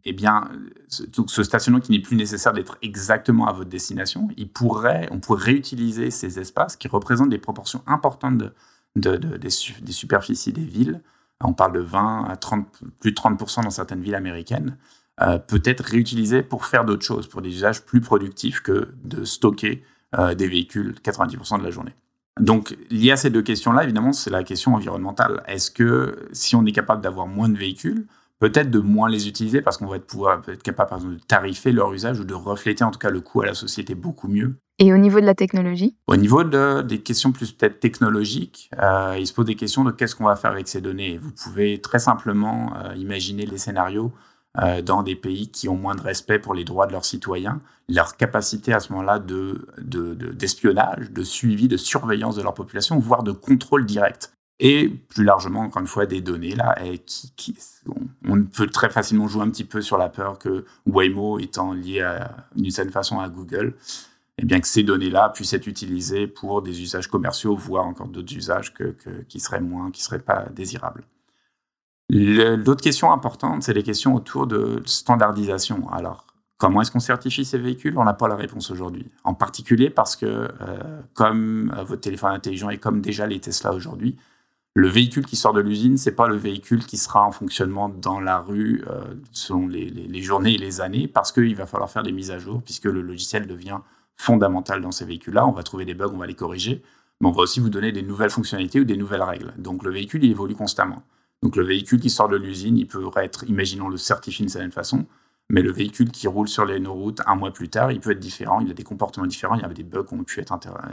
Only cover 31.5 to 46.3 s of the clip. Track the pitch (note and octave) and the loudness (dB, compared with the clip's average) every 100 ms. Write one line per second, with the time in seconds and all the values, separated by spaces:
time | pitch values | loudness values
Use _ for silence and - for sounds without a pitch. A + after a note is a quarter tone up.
31.5 | F#2 C3+ A#2+ G2+ G2 A2+ A#2+ F#2 F2+ F#2+ | 0 2 4 4 0 -4 -4 -4 -6 -6
32.5 | G#2 A2 G#2 A2+ - G#2 F#2 - A2 G#2 | -4 -2 2 0 0 -2 -2 -2 0 0
33.5 | - G#2+ - G2 F2+ E3+ C#3+ F#2+ G#2 B2 | -2 -6 -8 -8 -8 -8 -8 -2 0 0
34.5 | C3+ _ - F#3+ F#3+ G3+ G#3 G3+ G3 F#3+ | -4 _ 6 8 10 8 8 6 4 2
35.5 | F#3+ F3+ F3 G#3+ - - - G#2 C#3 E3 | 0 -2 0 -2 -2 2 4 6 6 6
36.5 | C#3 C#3 C#3 C3 G#2 - A#2 C3+ B2+ A#2 | 4 4 2 -2 -4 -2 0 2 2 -4
37.5 | - G#2 - A2+ - A2+ G#2+ G#2 C3+ F3 | -4 -4 0 0 2 2 2 0 -4 -6
38.5 | - - - G2 F#2+ F#2+ F#2+ F#2 - A2 | -12 -14 0 2 2 0 -2 -2 0 0
39.5 | G#2+ G#2+ A#2 C3 G#2+ A#2 - G#2+ G2+ A2 | -2 -2 0 0 0 -2 2 2 2 0
40.5 | G2 F#2+ F#2+ F#2+ F#2+ G2 E2+ D3+ - - | -2 -6 -8 -6 -6 -6 -8 -12 -14 -8
41.5 | F#2+ G#2 G2+ - A#2+ B2 A#2 G#2 G#2 G#2+ | -2 0 -2 0 2 4 2 2 0 0
42.5 | A#2 A2+ F2+ F#2+ F#2+ F#2+ G2 F#2 G2+ G#2 | -2 -4 -6 -10 -10 -6 -6 -6 -6 -6
43.5 | G2 - F#2+ F#2 G#2 A#2 - _ _ _ | -6 -4 -2 0 -2 -4 -6 _ _ _
44.5 | - F2+ F2 F2 F#2+ F#2+ F#2 F#2+ F#2+ G#2 | -2 0 0 2 0 0 -4 -6 -6 -8
45.5 | - G2 F#2 G2 G2 G2 F#2+ - | -6 -4 -2 -2 -4 -4 -4 0